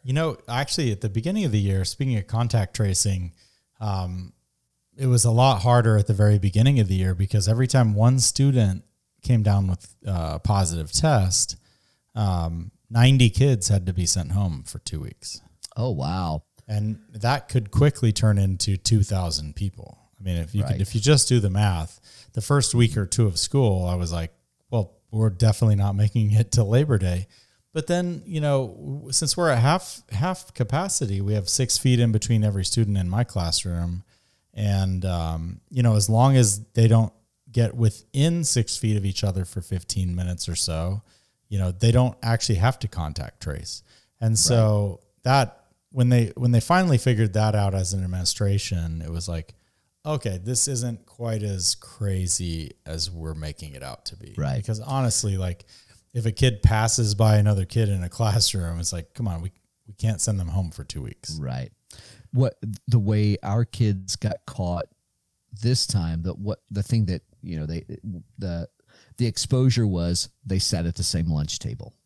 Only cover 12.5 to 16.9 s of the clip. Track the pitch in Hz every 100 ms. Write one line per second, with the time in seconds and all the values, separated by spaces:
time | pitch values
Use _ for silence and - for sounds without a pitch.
12.5 | 85 87 _ _ 117 123 135 120 - 139
13.5 | 120 - 98 90 90 87 95 76 95 95
14.5 | 73 - - - 78 67 - - - _
15.5 | _ - - 123 82 67 92 85 78 _
16.5 | _ - 104 107